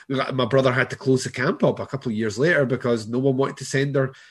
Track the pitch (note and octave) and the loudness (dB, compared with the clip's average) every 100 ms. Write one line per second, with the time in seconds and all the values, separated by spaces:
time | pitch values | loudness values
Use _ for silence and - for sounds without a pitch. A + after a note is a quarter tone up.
0 | - C3+ - C3 A#2 C3+ C3 B2 A#2+ - | -4 -4 -2 0 2 4 4 2 0 -2
1 | C3 C3 - - C#3 - D#3+ A2+ G2+ C3+ | 0 2 0 -2 -2 2 0 0 -6 -6
2 | B2+ G#2+ A2 G2+ D#3+ D3+ B2+ B2 B2 A#2 | -4 -2 -2 0 2 2 2 0 0 -2
3 | G#2 A#2+ C#3 C3 D3 - C3+ C3+ C#3+ C#3 | -2 0 0 2 -2 -4 -4 -2 0 0
4 | C3 - - | -2 -6 -20